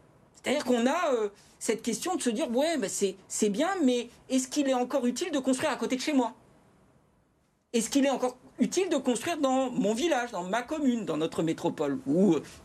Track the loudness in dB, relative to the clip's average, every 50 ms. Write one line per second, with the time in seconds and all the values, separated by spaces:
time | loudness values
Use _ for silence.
0 | -20 -20 _ _ _ _ _ -10 -4 -2 -2 0 2 2 2 2 4 2 2 2
1 | 2 2 2 0 0 -2 -4 -10 -18 -20 -18 _ -4 -2 -2 -2 -2 -4 -4 -2
2 | -2 -2 -2 0 0 0 0 0 -2 0 2 2 2 2 2 0 -2 -4 -2 -2
3 | -2 -2 -2 -6 -12 -10 -2 0 0 0 2 0 0 0 0 2 2 2 2 2
4 | -2 -6 -12 -20 -8 -2 -2 -2 -2 -2 -2 -2 0 2 2 0 0 0 0 0
5 | 0 0 -2 -2 -4 -2 -2 -2 0 0 0 0 0 -2 -2 -2 -2 -2 -2 -2
6 | -2 0 2 2 2 0 -2 -8 -18 -20 _ _ _ _ _ _ _ _ _ _
7 | _ _ _ _ _ _ _ _ _ _ _ _ _ _ -2 -2 -2 2 2 2
8 | 2 4 2 0 -2 -4 -4 -6 -14 -20 -2 -2 0 0 2 0 0 2 0 0
9 | 0 0 -2 0 -2 -4 -2 0 0 2 2 2 0 0 -2 0 0 0 0 0
10 | 0 0 0 0 -2 -4 -6 -6 -4 -2 -2 -4 -2 -4 -4 0 2 2 2 0
11 | -2 -4 -2 -2 -2 -2 -2 -2 -2 0 -2 -2 -2 -4 -2 -2 -2 -2 -2 -4
12 | -2 0 2 4 6 4 4 2 0 -6 -14 -8 -2